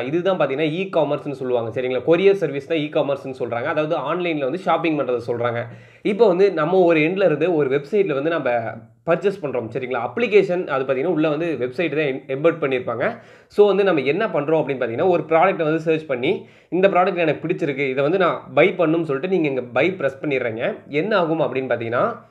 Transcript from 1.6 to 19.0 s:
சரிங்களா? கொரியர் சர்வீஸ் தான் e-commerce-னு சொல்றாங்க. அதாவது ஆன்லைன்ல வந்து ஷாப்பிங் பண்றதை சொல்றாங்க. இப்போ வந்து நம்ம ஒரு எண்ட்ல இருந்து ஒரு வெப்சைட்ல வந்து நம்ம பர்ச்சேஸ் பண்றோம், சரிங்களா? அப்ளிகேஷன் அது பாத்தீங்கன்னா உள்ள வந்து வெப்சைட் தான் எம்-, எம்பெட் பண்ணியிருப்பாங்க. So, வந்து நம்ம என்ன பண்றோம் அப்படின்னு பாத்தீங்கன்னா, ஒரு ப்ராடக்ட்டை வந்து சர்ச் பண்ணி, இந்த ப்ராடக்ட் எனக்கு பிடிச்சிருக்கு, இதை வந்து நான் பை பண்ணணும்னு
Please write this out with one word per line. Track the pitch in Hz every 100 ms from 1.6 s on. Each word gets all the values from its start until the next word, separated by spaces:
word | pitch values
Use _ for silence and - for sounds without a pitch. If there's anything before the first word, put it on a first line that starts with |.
| 113
சரிங்களா? | 117 123 127
கொரியர் | 160 175 196 196
சர்வீஸ் | 156 139 139
தான் | 165
e-commerce-னு | 151 160 139 135 135 131
சொல்றாங்க. | 120 117 139
அதாவது | 156 151 160
ஆன்லைன்ல | 135 175 175 151
வந்து | 131 175
ஷாப்பிங் | 185 165 165 147
பண்றதை | 127 120
சொல்றாங்க. | 120 120 120 117 117 - - - 185
இப்போ | 208 220
வந்து | 175 196
நம்ம | 165 156 185
ஒரு | 170 165
எண்ட்ல | 156 190 185
இருந்து | 143 175 160
ஒரு | 131
வெப்சைட்ல | 143 143 208 170
வந்து | 139 151
நம்ம | 165 127 120 113 117 - _
பர்ச்சேஸ் | - 170 196 190
பண்றோம், | 147 123 113
சரிங்களா? | 131 123 127
அப்ளிகேஷன் | 120 233 226 202 180 180 -
அது | 135
பாத்தீங்கன்னா | 131 131 165 156
உள்ள | 160
வந்து | 147 170 135
வெப்சைட் | 127 127 170 143
தான் | 147
எம்-, | 131 -
எம்பெட் | 135 165 160
பண்ணியிருப்பாங்க. | 143 127 123 117 185 233 - - _
So, | - 208
வந்து | 190
நம்ம | 196 160 127
என்ன | 165 220
பண்றோம் | 165 143 160
அப்படின்னு | 139 131
பாத்தீங்கன்னா, | 120 117 180
ஒரு | 170
ப்ராடக்ட்டை | - 160 185 165
வந்து | 151 160
சர்ச் | 160 160 156
பண்ணி, | 123 143 226 - - _
இந்த | 170 190
ப்ராடக்ட் | 180 185 175
எனக்கு | 160 -
பிடிச்சிருக்கு, | 160 160 160 131 139
இதை | 131
வந்து | 143 190
நான் | 170 123 -
பை | 131 180
பண்ணணும்னு | 180 160 165